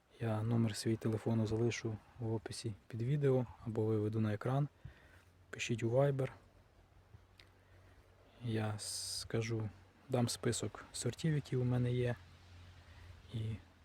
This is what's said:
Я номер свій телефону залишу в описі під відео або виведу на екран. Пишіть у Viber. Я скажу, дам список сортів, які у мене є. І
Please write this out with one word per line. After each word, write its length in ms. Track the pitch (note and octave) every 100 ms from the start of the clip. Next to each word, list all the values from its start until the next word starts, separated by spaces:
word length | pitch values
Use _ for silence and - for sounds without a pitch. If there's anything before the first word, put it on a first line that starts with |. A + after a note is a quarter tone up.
| _ -
Я 220 | A2+ A2
номер 340 | A2+ A#2 A2+ G#2
свій 200 | A#2 A2
телефону 500 | A#2 A2 A#2 A2+ G#2+
залишу 520 | A2 A#2 - A2+ A2 - -
в 140 | A2
описі 420 | A2 - - A2+ G2+ -
під 160 | A2
відео 440 | A#2+ D3 C#3 B2+ A#2+ - A#2
або 180 | A2
виведу 360 | A2 G#2+ G#2+ A2
на 140 | G#2+
екран. 340 | G#2 B2+ C#3 D3 - - - - - - - -
Пишіть 320 | - - A2+
у 80 | A#2
Viber. 380 | B2 C#3+ C3+ C3 - - - - - - - - - - - - - - - - - - - - -
Я 380 | B2 A2 G#2+ G#2+
скажу, 920 | - - - - - A2+ A2 A2 G#2 - - - -
дам 200 | B2 A2+
список 560 | - A#2+ A2 G#2+ - -
сортів, 420 | - A#2+ - E3
які 220 | D3 - B2+
у 80 |
мене 280 | B2 B2 B2
є. 240 | B2 A#2+ A#2+ - - - - - - - - - - -
І 240 | A2+ A2 G#2 - -